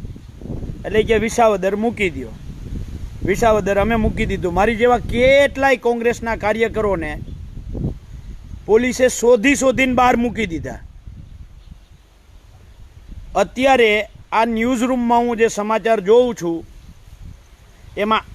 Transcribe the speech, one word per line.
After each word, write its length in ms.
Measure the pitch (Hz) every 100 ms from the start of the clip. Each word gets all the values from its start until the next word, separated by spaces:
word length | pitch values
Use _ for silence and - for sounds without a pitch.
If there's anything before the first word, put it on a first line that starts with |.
| - - - - - - - - 160
એટલે 180 | 208
કે, 140 | 202 220
"વિસાવદર 580 | 220 - 226 196 190 202
મૂકી 340 | 226 208 190
દ્યો." 220 | 135 113 - - - - - - - - - -
વિસાવદર 520 | 202 233 214 190 202
અમે 180 | 202 233
મૂકી 300 | 214 185 214
દીધું. 280 | 190 175
મારી 220 | 175 214 220
જેવા 220 | 240 240
કેટલાય 800 | - 233 254 277 285 269 269 254
કોંગ્રેસના 600 | 240 240 233 220 226 208
કાર્યકરોને 840 | 202 214 226 208 214 180 156 143 - - - - - - - - - - - - - - -
પોલીસે 420 | 220 247 233 254
શોધી 480 | - 233 247 247 277
શોધીને 380 | 262 240 262
બહાર 220 | 247 247 240
મૂકી 300 | 240 208 208
દીધા. 340 | 160 127 110 - - - - - - - - - - - - _ _ _ - - - - - - - - - - 175
અત્યારે 720 | 202 240 269 262 220 208 208 - -
આ 140 | 214 233
ન્યૂઝરૂમમાં 760 | 226 233 254 247 254 240 240
હું 180 | 240 226
જે 100 | 226
સમાચાર 520 | - 208 220 220 220
જોઉં 360 | 185 233 247 220
છું, 300 | 170 165 - - - - - - - - - - - - - -
એમાં 280 | 214 214 -